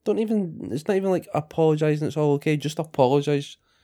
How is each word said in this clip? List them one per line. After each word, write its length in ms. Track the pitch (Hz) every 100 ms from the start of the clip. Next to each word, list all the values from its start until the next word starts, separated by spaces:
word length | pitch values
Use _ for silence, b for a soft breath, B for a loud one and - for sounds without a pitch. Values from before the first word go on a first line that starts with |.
| -
Don't 140 | 202
even, 500 | 220 214 180 156 -
it's 160 | 127 180
not 100 | 196
even 120 | 190
like 180 | 175 -
apologise 680 | 151 156 - 160 151 156 151
and 80 | 156
it's 100 | 151
all 160 | 151
okay. 220 | 143 156 151
Just 220 | 151 160
apologise. 800 | 156 - 127 143 143 143 143 - _ _